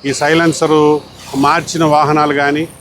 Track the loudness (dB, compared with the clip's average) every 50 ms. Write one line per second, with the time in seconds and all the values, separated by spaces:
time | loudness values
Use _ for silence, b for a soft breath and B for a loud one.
0 | -8 -8 -4 -2 0 0 2 2 2 0 0 0 0 0 2 2 4 2 2 0
1 | -4 -10 -20 -20 -16 -10 -6 -2 0 0 0 0 -2 -6 -4 -2 0 2 2 2
2 | 2 2 2 0 0 0 0 -2 -2 -2 -2 -4 -6 -8 -12 -20